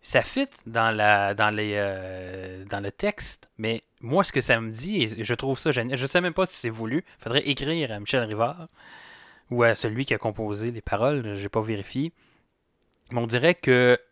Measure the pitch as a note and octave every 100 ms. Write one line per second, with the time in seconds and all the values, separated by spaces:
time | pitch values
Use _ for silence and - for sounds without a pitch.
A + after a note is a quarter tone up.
0 | - - - - C#4 - - A2+ A2+ G#2+
1 | G#2 G#2 G2+ G#2 G#2+ G#2+ G#2+ G#2 G2+ F#2+
2 | F#2 F#2 F#2 F#2+ F#2 F#2+ F#2+ G2+ G2 -
3 | G3+ G3+ - - _ - A2 A2+ _ _
4 | A#2 D#3+ F#3+ C#3 B2 A#2 A2+ A2 D#3+ G#3
5 | A2 A2 G#2 A#2 C3+ C3 E3 B2 A#2 C3
6 | C3 F3+ F3+ E3 F#3 - A#2+ A2 A2+ C#3+
7 | - _ - B2+ - C3 C#3 E3 C3+ G#2
8 | G#2 C3 A2+ G#2+ A#2 E3+ D#3+ _ - -
9 | - - - - _ A#2+ A#2 A2 A#2 A2+
10 | C3+ A2 A2+ G2+ A2 G#2 A#2 A#2+ - G2+
11 | B2 D3 A2 G2+ G2+ A2+ A2 G#2+ G2 B2+
12 | D#3+ _ _ _ _ _ _ _ _ _
13 | _ B2 A#2 A#2+ D3+ F3 - B2+ B2 B2
14 | _